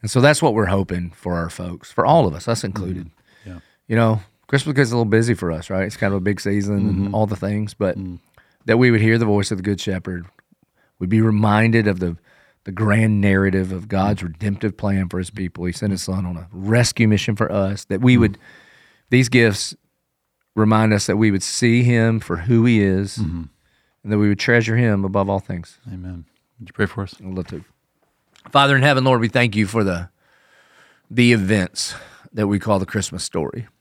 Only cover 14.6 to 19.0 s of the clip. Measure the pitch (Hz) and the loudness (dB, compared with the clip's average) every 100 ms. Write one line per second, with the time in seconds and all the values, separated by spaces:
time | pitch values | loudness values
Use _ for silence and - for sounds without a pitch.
14.6 | 107 - 104 98 92 90 90 104 90 - | -4 -4 -4 -2 -2 -6 -8 -8 -8 -6
15.6 | 90 87 107 95 - 95 90 85 87 98 | -8 -4 -4 -4 -4 -6 -6 -8 -12 -10
16.6 | 98 113 117 - 110 104 - 104 113 101 | 0 2 2 2 2 2 0 -2 -2 0
17.6 | 98 101 - 98 123 123 113 98 - - | -2 -4 -6 0 4 4 4 0 -20 -20
18.6 | _ _ _ _ | _ _ _ _